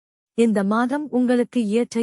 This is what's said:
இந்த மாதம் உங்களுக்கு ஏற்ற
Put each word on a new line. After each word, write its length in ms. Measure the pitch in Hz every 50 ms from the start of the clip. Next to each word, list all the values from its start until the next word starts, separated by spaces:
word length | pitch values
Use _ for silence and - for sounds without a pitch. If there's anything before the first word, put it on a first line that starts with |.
| _ _ _ _ _ _ _ -
இந்த 220 | 233 233 208 208 196
மாதம் 400 | 196 214 226 247 247 269 294 302 269
உங்களுக்கு 500 | - 247 254 240 247 240 240 - - 254 226 202
ஏற்ற 300 | 202 233 240 - - 226